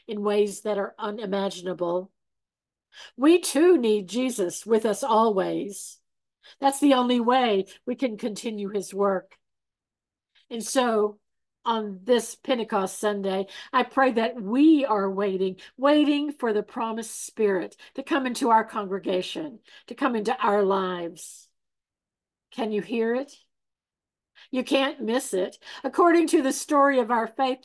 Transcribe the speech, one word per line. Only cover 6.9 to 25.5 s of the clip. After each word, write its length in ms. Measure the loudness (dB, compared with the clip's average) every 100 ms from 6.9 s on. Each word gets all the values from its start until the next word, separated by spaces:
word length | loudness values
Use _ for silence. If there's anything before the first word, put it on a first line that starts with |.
only 260 | 4 4 2
way 460 | 2 2 4 0 -2 -8 -8
we 80 |
can 220 | -4 -4 -4
continue 540 | -8 -6 -8 -6 -6
his 240 | -6 -6
work. 420 | -2 0 -2 -6 _ _ _ _ _ _ _ _ _ _ _ -14
And 140 | -12
so, 540 | -4 0 2 2 0 -4 _ _ _ _
on 360 | -4 -4 -4 -6
this 300 | 0 0 0
Pentecost 640 | -8 -4 -2 -2 -2 -2 -2
Sunday, 480 | -2 -2 -2 -4 -6 -12 -4
I 100 | -2
pray 300 | 0 2 2
that 280 | 2 -2 -4
we 460 | -2 4 6 6 4
are 240 | 0 -2
waiting, 460 | -2 -2 0 -4 -6 -16 0
waiting 560 | 4 4 4 2 -2
for 220 | -4 -2
the 80 | -2
promised 640 | -4 -6 -6 -6 -8 -12 -10
Spirit 500 | -2 0 0 -4 -12 -18
to 80 | -12
come 240 | -2 -2 -2
into 220 | -2 2
our 160 | 2
congregation, 920 | 2 -6 -6 -6 -4 -4 -4 -8 -10 -14 _ -20 -16
to 60 |
come 220 | -4 -2 -2
into 180 | -2 -2
our 240 | 0 2
lives. 840 | 2 0 -2 -6 -10 -12 -18 -20 _ _ _ _ _ _ _ _ _ _ _
Can 200 | -8 -4
you 80 | -4
hear 340 | -4 -2 -2
it? 220 | -2 -6 -14 _ _ _ _ _ _ _ _ _ _ -8
You 140 | -6
can't 380 | 0 0 0 -4
miss 320 | -4 -4 -2
it. 240 | -4 -4